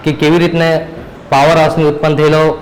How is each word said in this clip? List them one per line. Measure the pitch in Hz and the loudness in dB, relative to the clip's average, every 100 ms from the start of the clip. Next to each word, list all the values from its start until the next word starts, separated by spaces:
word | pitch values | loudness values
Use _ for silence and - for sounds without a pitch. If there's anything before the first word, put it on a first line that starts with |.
કે | 156 | -4
કેવી | 135 151 170 | 0 2 2
રીતને | 165 165 165 160 165 - - - - | 2 0 0 -2 -4 -14 -18 -20 -4
પાવર | 139 147 165 | 0 2 2
હાઉસની | 156 170 151 | 2 2 0
ઉત્પન્ન | 147 156 147 | 0 -2 0
થયેલો | 151 156 156 - | 2 2 0 -2